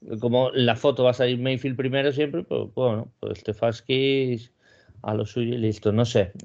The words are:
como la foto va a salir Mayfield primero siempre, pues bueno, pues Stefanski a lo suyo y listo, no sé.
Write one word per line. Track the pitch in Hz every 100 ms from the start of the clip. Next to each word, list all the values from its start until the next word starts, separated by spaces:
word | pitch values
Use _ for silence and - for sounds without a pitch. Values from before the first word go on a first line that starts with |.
| - 110
como | 117 123 127
la | 131 120 113
foto | 147 127
va | 123
a |
salir | 123 123 123
Mayfield | 131 131 135 120
primero | 131 135 139
siempre, | 135 147 165
pues | 190 131 101
bueno, | - 127 107 127 _
pues | 104 107
Stefanski | - 104 117 110 - 131 135 135 131 120 120 _ _ _ _ -
a | -
lo | 107 107
suyo | 123 117 120
y |
listo, | 110 107 107
no | 107 117
sé. | 110 92 -